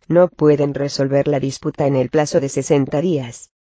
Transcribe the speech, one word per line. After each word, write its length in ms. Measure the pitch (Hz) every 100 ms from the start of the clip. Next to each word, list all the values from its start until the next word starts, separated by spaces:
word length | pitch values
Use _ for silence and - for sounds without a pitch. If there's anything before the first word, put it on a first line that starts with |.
| -
no 200 | 170 180
pueden 480 | - 151 147 143 139
resolver 520 | 139 - 135 139 147
la 120 | 143
disputa 480 | 139 135 151 - 139
en 80 | 135
el 140 | 127
plazo 300 | 156 147 170
de 100 | 139
sesenta 520 | 143 131 147 135 151
días, 480 | 175 151 120 - - _